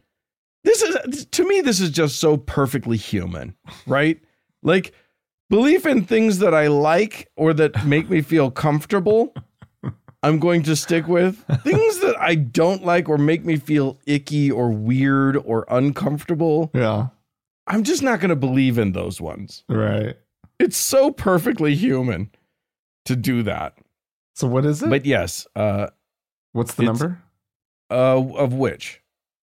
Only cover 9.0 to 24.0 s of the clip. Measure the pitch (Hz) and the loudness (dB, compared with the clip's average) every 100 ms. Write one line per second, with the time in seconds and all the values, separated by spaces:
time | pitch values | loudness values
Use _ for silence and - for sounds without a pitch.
9 | 190 220 240 - - _ - _ - - | 2 2 0 -6 -20 _ -20 _ -12 -12
10 | _ _ 139 156 170 170 151 151 - 170 | _ _ 0 2 2 2 2 -2 0 -2
11 | 156 175 185 196 - 139 - - 453 370 | 0 2 0 -2 -4 -2 0 2 2 2
12 | 381 233 165 165 127 117 165 190 185 175 | -2 0 0 0 0 0 2 0 0 0
13 | 151 151 147 165 170 151 147 151 135 127 | 2 0 2 0 -2 -4 0 0 0 -4
14 | - 147 143 147 143 113 120 107 110 131 | -4 -4 -2 0 0 0 0 0 0 0
15 | 139 139 135 139 - 113 - 123 143 139 | 2 2 2 0 -2 -4 0 0 0 0
16 | 190 147 - 165 165 151 160 131 113 107 | -4 -4 -4 -2 0 0 0 0 0 0
17 | 127 - _ _ _ _ - 202 220 330 | -4 -8 _ _ _ _ -4 -2 -2 0
18 | 269 220 185 151 131 131 131 117 104 92 | 0 0 0 0 0 0 2 0 -2 -2
19 | 90 92 80 - 98 - - 110 107 107 | -8 -8 -12 -12 -16 -16 -6 -2 -2 -2
20 | 110 - _ _ _ - 359 - - 269 | -6 -10 _ _ _ -2 -2 -2 0 2
21 | 277 277 202 180 202 226 151 147 240 131 | 2 0 0 0 0 0 0 0 0 0
22 | 127 90 107 _ _ _ _ _ _ _ | -2 -4 -8 _ _ _ _ _ _ _
23 | - 127 127 120 104 78 76 - _ _ | -4 -2 0 -2 -2 -6 -8 -12 _ _